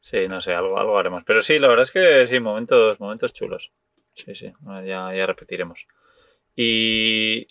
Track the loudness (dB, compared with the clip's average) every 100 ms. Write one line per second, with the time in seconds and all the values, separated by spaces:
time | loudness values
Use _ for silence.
0 | -4 -4 -2 -4 -4 -2 -2 -2 0 0
1 | 0 -6 0 0 2 4 4 4 2 4
2 | 6 6 4 0 -2 -6 2 4 4 2
3 | -8 -8 -8 -6 -10 -10 -14 _ _ _
4 | _ -20 -20 -18 -18 -20 -18 -14 -10 -8
5 | -8 -4 -4 -4 -8 -8 -8 -10 -20 _
6 | _ _ _ _ _ -4 -2 0 0 0
7 | 0 0 -2 -4 -8